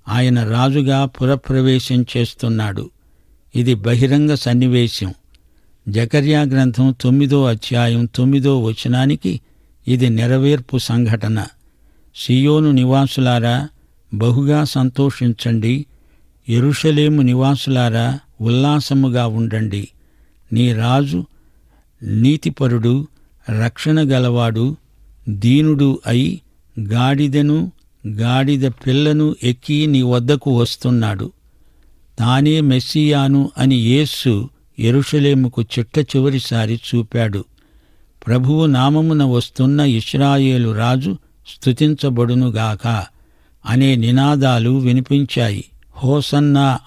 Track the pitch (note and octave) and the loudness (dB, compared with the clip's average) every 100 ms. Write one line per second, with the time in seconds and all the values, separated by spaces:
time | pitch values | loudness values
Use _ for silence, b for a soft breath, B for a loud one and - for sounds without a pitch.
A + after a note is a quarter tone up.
0 | - A#2 B2+ B2 G#2+ A#2 C3+ C#3+ C3+ C3+ | -4 0 2 0 0 0 0 0 0 0
1 | C3+ - B2+ B2+ - C3 C3 C3 - B2 | -2 -2 -2 -2 -2 0 2 0 0 -2
2 | A#2+ B2 A#2 - A#2 A2+ G#2 G2 - _ | 0 -2 -4 -4 -4 -2 -4 -6 -12 _
3 | _ _ _ _ _ A#2+ B2 A2 A2 A#2+ | _ _ _ _ _ -2 0 0 0 0
4 | C3 C#3+ D3+ C#3+ A#2+ B2 B2+ B2 A#2 - | 2 2 2 0 0 0 2 2 0 -2
5 | F#2 - _ _ _ _ _ _ - G#2+ | -8 -8 _ _ _ _ _ _ -6 -4
6 | A#2 D3 C#3+ D3+ D3 C3+ B2+ A#2+ C3 B2 | 0 0 2 2 2 2 0 2 0 0
7 | B2+ C3+ C#3+ C#3+ C3 A2 - A#2+ A#2+ A#2 | 0 2 2 2 2 -2 -4 -2 0 0
8 | A#2 - B2+ C#3 C#3 C3 A2 A2+ B2 B2 | -2 0 0 2 2 0 -2 -4 -2 0
9 | C3+ D3+ F#3 D#3 _ _ _ _ - B2+ | 0 0 -4 -8 _ _ _ _ -4 0
10 | B2 A2+ A#2+ C3 C#3 D3 - B2+ - A#2 | 0 0 0 0 2 0 -2 -6 -2 -2
11 | A#2 A2 G#2+ A2 F#2+ _ _ _ _ _ | 0 -2 -2 -4 -6 _ _ _ _ _
12 | _ - - B2+ C#3+ D#3 D3+ C3 B2+ C3+ | _ -16 -2 2 2 2 2 2 2 2
13 | C#3 - B2+ A#2+ A#2 B2+ D3 _ _ _ | 0 0 0 0 0 -2 -6 _ _ _
14 | _ G#2 A#2 B2 C#3 D3 D3 C3+ B2+ C3 | _ -2 0 0 0 0 -2 -2 -2 0
15 | C#3 - A#2+ A2 A#2+ A#2 A2+ C3+ D3 _ | -2 0 -4 -2 -2 -2 -2 -4 -6 _
16 | _ _ _ _ - A#2 C#3 C#3 D#3 D3 | _ _ _ _ -4 0 0 0 0 2
17 | D3+ D3+ B2+ B2+ C3+ C#3 - B2+ A#2+ A2+ | 2 2 2 2 0 0 -2 0 0 0
18 | A#2+ C3+ _ _ A2+ B2 C#3+ D3 - C#3 | -2 -6 _ _ -2 0 2 0 0 0
19 | C3 B2 A#2 A2 A2+ A2 A2 G2+ - _ | 0 0 -2 -2 -4 -4 -4 -6 -10 _
20 | _ _ _ _ _ A2+ B2 A2 A#2 C3+ | _ _ _ _ _ 0 0 0 0 0
21 | C#3+ F3 E3 _ _ _ _ _ _ _ | 0 -4 -8 _ _ _ _ _ _ _
22 | G#2 G#2+ B2+ D#3 E3 C#3 C3 A#2+ A#2 C3 | -6 0 2 2 -4 -2 -2 0 0 -2
23 | D3+ _ _ _ - A2 A#2 - D#3 D#3 | -4 _ _ _ -8 -4 -4 -4 -2 0
24 | C#3+ C3 B2 A#2+ A#2 A2 B2+ D#3 _ _ | 2 2 0 0 0 0 -2 -4 _ _
25 | - - - G2+ A#2 C#3 D#3 C#3+ C#3 C3 | -20 -14 -10 -2 2 4 4 2 2 0
26 | A2+ A#2+ D3+ F3+ _ _ _ - G2+ A#2 | -2 0 0 -4 _ _ _ -12 -4 0
27 | B2+ C#3 D3 D3 D3 D#3 F3+ - _ _ | 0 0 0 0 2 0 -2 -10 _ _
28 | G#2 G#2 A#2 B2+ C3+ C#3 C3 - C3 C#3 | -10 -4 0 0 0 0 -2 -4 -2 0
29 | D3+ D3+ D3+ - B2 B2 - D3 D#3 C3+ | 2 2 0 0 -4 -4 -2 -2 2 2
30 | B2 B2 A#2+ D3 C#3+ A#2+ A#2+ - B2 B2 | 2 0 0 0 2 0 0 -2 0 0
31 | G#2 G2+ G#2 _ _ _ _ _ _ _ | 0 -4 -8 _ _ _ _ _ _ _
32 | _ - A#2 C3 D3+ D#3 D3 B2+ - D#3 | _ -4 0 2 2 2 2 0 0 0
33 | D3+ C#3+ C3+ C#3 C#3 - C3 B2+ A2+ C3+ | 2 2 2 2 0 0 2 2 2 2
34 | D3 - C3 G#2 B2+ _ _ - A#2 C3+ | 0 -2 -2 -2 -4 _ _ -4 0 0
35 | - D3+ C#3+ C3+ B2 B2 A2+ - A2+ D#3 | 0 0 2 2 0 -2 -6 -6 -4 -4
36 | C#3 C3+ C#3 C3+ - A#2 A2 A#2 - A#2+ | -2 0 0 -2 -4 -4 -2 -4 -4 -4
37 | G#2+ A#2+ A2+ G2 - _ _ _ _ _ | -2 -2 -2 -4 -8 _ _ _ _ _
38 | _ _ - B2 B2+ D#3 D#3 B2+ C3+ D#3 | _ _ -2 0 2 2 2 2 2 2
39 | D#3+ D3+ C3+ A#2+ - - C3 D3 C#3+ A2+ | 2 2 2 0 -4 -2 0 2 2 0
40 | - C#3 C#3 C#3 C3+ B2+ A2+ G#2+ A#2 C3 | -2 -2 0 2 2 0 0 -2 0 -2
41 | E3 F#3 _ _ - - C3 A#2+ D3+ D3 | -2 -8 _ _ -20 -6 -2 0 0 0
42 | C#3 A#2+ A#2+ B2 B2+ G#2+ A2 G#2 A#2+ A2 | -2 0 0 0 0 -2 -4 -4 -4 -4
43 | F2+ _ _ _ _ _ - B2 C3+ B2 | -6 _ _ _ _ _ -2 2 2 2
44 | A2+ C3 C#3 D3 C3+ A#2+ A#2 C3+ B2 B2+ | 2 2 2 2 2 2 0 0 2 0
45 | B2+ C#3+ C#3 - A2+ G2+ - - - - | 2 0 0 -2 -2 -4 -10 -20 -20 -6
46 | B2+ D3 - C#3+ D3 C#3 C#3 B2+ | -2 0 0 0 2 2 2 -2